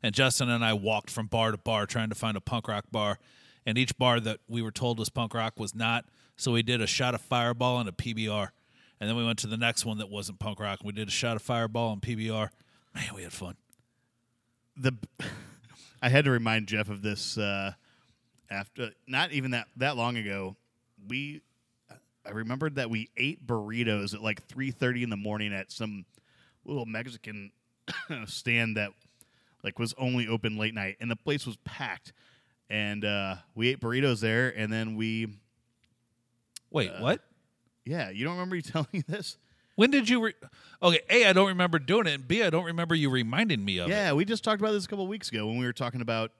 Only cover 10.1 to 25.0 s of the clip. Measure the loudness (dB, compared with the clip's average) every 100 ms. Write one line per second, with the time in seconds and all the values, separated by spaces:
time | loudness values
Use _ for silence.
10.1 | -8 -8 -8 -8 -6 -6 -6 -6 -6 -4
11.1 | -2 0 -2 -2 0 0 0 -2 -2 -4
12.1 | -4 -4 -2 -4 _ _ _ _ -10 -10
13.1 | -8 -12 -10 -12 -12 _ _ _ _ _
14.1 | _ _ _ _ _ _ 0 0 0 -12
15.1 | _ -10 -10 -18 -20 -20 -20 -20 -2 4
16.1 | 6 6 4 4 0 0 -2 -2 -2 -4
17.1 | -4 -4 -2 -2 0 -4 -8 _ _ _
18.1 | _ _ _ _ -10 -10 -8 -8 -8 -4
19.1 | -2 0 0 -2 -4 -4 -2 -2 0 0
20.1 | 0 -4 -4 -6 -10 _ _ _ _ -8
21.1 | -8 -6 -12 _ _ _ _ _ -20 _
22.1 | _ -12 -8 -6 -2 -2 -2 -2 -2 -4
23.1 | -8 -8 -8 -4 -4 -2 0 2 2 0
24.1 | -4 -4 -4 -8 -6 -6 0 0 0